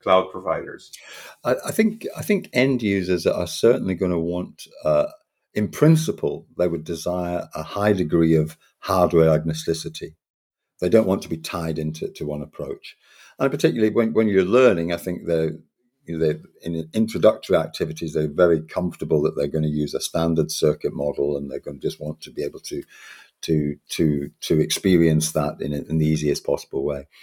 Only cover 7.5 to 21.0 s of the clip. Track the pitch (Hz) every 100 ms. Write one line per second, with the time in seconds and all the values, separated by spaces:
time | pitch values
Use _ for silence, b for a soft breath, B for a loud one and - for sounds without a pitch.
7.5 | 76 78 101 104 95 80 85 82 80 78
8.5 | - _ _ - 92 85 82 80 78 80
9.5 | 78 - 80 85 - 80 - _ _ _
10.5 | _ _ - 90 113 98 95 - 80 -
11.5 | 87 82 78 78 78 80 - 73 73 73
12.5 | - 69 - - - b b b b 135
13.5 | - 160 123 107 113 113 113 110 95 92
14.5 | 123 127 87 85 85 90 87 85 82 80
15.5 | 78 _ _ _ _ - 82 80 78 -
16.5 | _ 85 82 80 110 110 90 107 - -
17.5 | 87 78 - 80 80 80 78 76 80 87
18.5 | 80 80 92 90 - 78 78 76 - 71
19.5 | 78 76 76 73 - - 82 82 80 78
20.5 | - 78 73 - 67